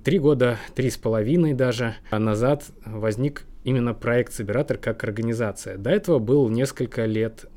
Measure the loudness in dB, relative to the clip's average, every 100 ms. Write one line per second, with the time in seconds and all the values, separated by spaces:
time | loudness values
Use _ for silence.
0 | 0 4 4 4 4 2 -6 -2 -2 -2
1 | -2 0 2 4 4 2 2 2 -2 -4
2 | -4 0 0 2 2 0 -2 -18 -12 -4
3 | -2 0 -2 -4 -16 -10 -2 0 0 -2
4 | 0 0 0 -4 -4 -2 -2 -2 -4 -4
5 | -6 -4 -2 -2 -4 -4 -10 -6 0 0
6 | 2 0 4 2 4 2 -2 -2 -6 -2
7 | -2 0 -2 -4 -20